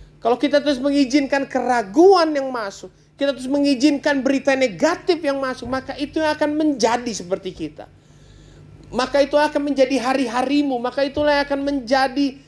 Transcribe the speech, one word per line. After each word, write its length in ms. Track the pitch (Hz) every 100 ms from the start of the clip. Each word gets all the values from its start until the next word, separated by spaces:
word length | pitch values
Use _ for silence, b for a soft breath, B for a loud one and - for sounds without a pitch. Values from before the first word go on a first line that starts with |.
| B -
kalau 160 | 226 254
kita 240 | 294 294
terus 160 | 285 254
mengizinkan 640 | 277 285 262 285 269 277 262
keraguan 800 | 262 240 240 196 220 370 370 320
yang 160 | 294 269
masuk, 400 | 247 202 - 185 b b
kita 160 | - 277
terus 160 | 254 254
mengizinkan 760 | 285 285 262 294 285 311 285 254
berita 320 | 269 277 262
negatif 640 | 254 170 311 359 - 330
yang 160 | 302 277
masuk, 320 | 262 254 240
maka 240 | 262 262 262
itu 160 | 285 320
yang 160 | 311
akan 200 | 302 302 302
menjadi 540 | 311 262 226 240 247
seperti 400 | 196 175 185 185
kita. 320 | - 151 - - - B B B B B B - - -
Maka 320 | 226 262 285
itu 160 | 277 294
akan 320 | 294 302 294
menjadi 320 | 277 262 277
hari-harimu, 800 | 240 262 247 240 262 294 285 247
maka 240 | 247 262 277
itulah 320 | 285 294 285
yang 80 | 277
akan 160 | 277
menjadi 800 | 277 285 226 269 262 254 277 B